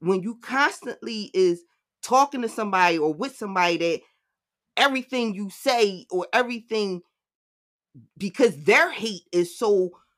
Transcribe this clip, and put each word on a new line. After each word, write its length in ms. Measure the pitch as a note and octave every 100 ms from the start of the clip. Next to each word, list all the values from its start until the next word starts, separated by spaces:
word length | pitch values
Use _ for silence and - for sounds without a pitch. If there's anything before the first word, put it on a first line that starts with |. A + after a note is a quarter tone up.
when 220 | E3 F#3+
you 160 | F#3 A#3
constantly 880 | - C4 D4 G4+ B3+ - A3 A3 G#3 F#3
is 300 | F#3 E3+ - _ _ _
talking 400 | - B3+ C#4 C#4
to 60 | A3+
somebody 500 | - G#3 F#3+ F3+ E3
or 140 | D3+ D#3
with 220 | C4 -
somebody 420 | G#3+ F#3+ F3 E3+
that 220 | E3+ D#3+ - _ _ _ _ _ _ -
everything 580 | C#4 C4 B3 B3+ A#3 G3
you 160 | G3+
say 560 | - C#4 A#3+ G#3 F#3 -
or 160 | F3+ F3
everything, 680 | A#3 B3 A#3 - G#3+ G3+ F3+ - _ _ _ _ _ _ _ _ B2 A2+ _
because 380 | G3 - A#3+ D3 D3+
their 260 | B3 E4+
hate 320 | B3 A3 F#3 -
is 240 | F3 E3+ -
so 400 | A3 G3+ F3+ - _